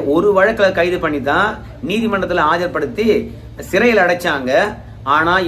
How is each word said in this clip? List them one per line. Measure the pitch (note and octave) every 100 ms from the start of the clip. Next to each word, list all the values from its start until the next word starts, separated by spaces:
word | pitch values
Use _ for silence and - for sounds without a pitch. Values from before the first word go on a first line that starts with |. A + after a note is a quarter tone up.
| B2
ஒரு | D#3 G3+ F#3+
வழக்கில் | G#3 A3 G3 F#3
கைது | F3 F3
பண்ணி | E3 D3 C#3+
தான் | D#3+ G#3 A3 - - D3+
நீதிமன்றத்துல | G#3+ A3 G3 F3 F3 D3+
ஆஜர்படுத்தி | F3 F3 D#3+ C#3+ A#2+ A3 C#3+ - - - - -
சிறையில் | F#3 A#3+ G#3+
அடைச்சாங்க. | F3 F3 F3 C#3+ B2+ D3 - - - - C3 D3
ஆனா | E3 F#3